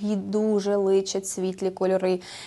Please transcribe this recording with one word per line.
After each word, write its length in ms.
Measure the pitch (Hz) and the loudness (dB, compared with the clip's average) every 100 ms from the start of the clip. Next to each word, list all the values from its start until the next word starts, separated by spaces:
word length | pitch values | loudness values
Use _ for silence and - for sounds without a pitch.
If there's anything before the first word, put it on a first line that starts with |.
| 208 | -2
їй 100 | 208 | -2
дуже 600 | 196 208 214 208 196 202 | 0 0 2 2 2 2
личать 520 | 196 196 190 196 190 | 4 2 2 -4 -6
світлі 420 | - 185 185 185 | -4 -4 -2 -4
кольори, 500 | 190 185 185 185 180 - - | 0 0 2 2 0 -4 -16